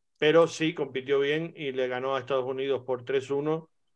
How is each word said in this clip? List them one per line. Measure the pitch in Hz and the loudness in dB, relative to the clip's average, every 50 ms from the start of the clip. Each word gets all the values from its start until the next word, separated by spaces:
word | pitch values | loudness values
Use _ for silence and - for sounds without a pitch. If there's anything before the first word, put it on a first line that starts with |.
| _ _ _ - | _ _ _ 0
pero | 147 151 151 165 165 160 | 4 6 8 8 6 6
sí | - - 160 160 - | 2 0 -2 -2 -2
compitió | - 147 135 123 131 127 135 139 139 | -2 -6 -6 -6 -6 -2 0 2 2
bien | 139 143 151 160 165 170 - | 2 2 0 -2 -2 -6 -8
y | - 156 135 | -8 -8 -6
le | 127 127 127 | -2 -2 -2
ganó | 127 127 123 131 135 135 | -2 -2 -2 -2 -2 -2
a | 131 | -2
Estados | 123 - 139 131 123 | -2 -2 -2 -2 -2
Unidos | 131 135 131 135 139 135 120 - | -2 -4 -4 -2 -2 -2 -2 -2
por | - 127 123 120 | -4 -6 -6 -4
tres | - 135 139 127 131 | -2 -2 -2 -2 -2
uno, | 139 143 147 156 156 160 160 - _ _ _ _ _ | -2 -2 0 0 -2 -2 -4 -10 _ _ _ _ _